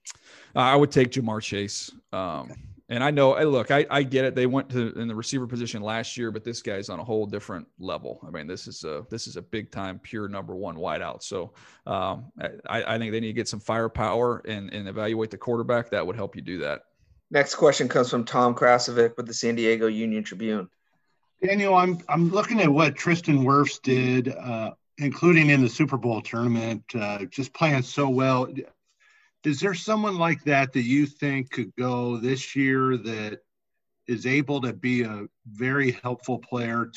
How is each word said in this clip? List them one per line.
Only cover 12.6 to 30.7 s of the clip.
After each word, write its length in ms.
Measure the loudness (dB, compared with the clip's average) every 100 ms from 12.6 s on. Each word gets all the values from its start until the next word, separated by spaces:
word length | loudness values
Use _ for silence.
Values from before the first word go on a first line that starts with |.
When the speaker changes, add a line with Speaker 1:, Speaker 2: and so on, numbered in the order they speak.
| -6
Speaker 1:
I, 160 | -4
I 140 | -2 -4
think 160 | -2
they 80 | -4
need 60 | -4
to 60 |
get 140 | -4 -4
some 140 | -6
firepower 760 | -2 -2 -2 -2 0 2 0 -2 -6
and, 280 | -8 -8
and 160 | -8 -8
evaluate 420 | -4 -2 -2 -4
the 60 | -6
quarterback. 520 | -4 -2 0 0 0
That 160 | -2 -2
would 120 | -4
help 180 | -8 -8
you 60 |
do 160 | -8 -6
that. 240 | -4 -6 _ _ _ _ _
Speaker 3:
Next 220 | 0 0 4
question 320 | 4 4 0
comes 220 | 2 2
from 160 | 0 0
Tom 280 | 2 2
Krasovic 640 | 4 6 6 4 2 2 2
with 100 | -8
the 80 |
San 220 | -4 -2 2
Diego 320 | 2 2 2
Union 340 | 0 -2 -4
Tribune. 460 | -6 -6 -4 -4 -6 _ _ _ _ _ _ _
Speaker 4:
Daniel, 340 | 0 2 6 6
I'm, 220 | 6 0 -2
I'm 200 | 2 4
looking 300 | 2 2 4
at 100 | 4
what 280 | 6 4 2
Tristan 480 | 0 2 4 4 6
Wirfs 360 | 6 4 0
did, 460 | 0 2 4 2 0
uh, 440 | -4 -6 -4 -6 -8 _ -4
including 520 | -4 4 6 8 8
in 120 | 6
the 80 | 4
Super 260 | 2 0 2
Bowl 260 | 0 -2
tournament, 640 | -4 -2 0 0 -2 -6 -6
uh, 300 | -6 -4 -6 -8
just 280 | -8 -8
playing 300 | 0 2 2
so 260 | 0 -2 0
well. 400 | 2 2 2 0 -6 -12 _ _ _ _ _ _ _ -2
Is 160 | 0
there 120 | 0
someone 440 | -2 -2 0 0 0
like 260 | 0 0
that 300 | 2 2 2